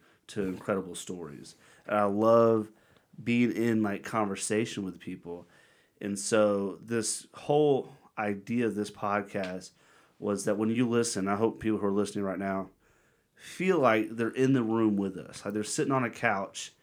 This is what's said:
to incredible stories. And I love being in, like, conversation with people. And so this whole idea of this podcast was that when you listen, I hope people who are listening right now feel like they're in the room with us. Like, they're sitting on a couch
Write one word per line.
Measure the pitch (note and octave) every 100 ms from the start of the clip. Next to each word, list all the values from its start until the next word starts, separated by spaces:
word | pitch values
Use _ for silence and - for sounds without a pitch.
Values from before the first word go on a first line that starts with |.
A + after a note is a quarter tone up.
| _ _ -
to | G#2+
incredible | F#2+ F#2 - G2 F2 E2+
stories. | - F2+ D#2+ C2+ - - _ - -
And | G#2
I |
love | G2+ G2+ A2 A#2 A2+ A2+ G#2+ _ _ _ _ -
being | A2 A#2+ A#2+
in, | F2+ A2+ A2
like, | G#2 G2+
conversation | - A2+ G2+ G2 - G#2+ A#2 -
with | F#2 F2
people. | - F2+ E2+ F2 - _ _ _ _ -
And | G#2 G2+
so | - A2 G#2 G2+ G2 E2+
this | A2 A#2 G#2+ - -
whole | - - D3 D3+ C3 - - _ -
idea | G#2 G2 G2 A#2 A#2
of |
this | G2+ G#2
podcast | - G#2 G2+ G2+ G2+ F#2 F#2 - _ _ _ _ -
was | G2+ G2+
that | G#2+ G2+
when | A2
you | A2+ B2
listen, | A#2 A#2 G2+ F#2+
I | G2+
hope | A2+ -
people | A2 G#2
who | G2+
are |
listening | G2 G2 G2+
right | G2 F#2
now | G2 F#2+ F#2+ _ _ _ _ _ _ _
feel | - - F#3 F3
like | B2+ A2 G#2+ A2+
they're | A2+
in | A#2+ C3
the | C3+
room | A2 A2+ A2 G2+
with | G2 F2+
us. | C#2 -
Like, | G#2
they're | G#2
sitting | G#2 - C#3
on | C3+
a | A#2+
couch | - A#2 G2 G2 - - _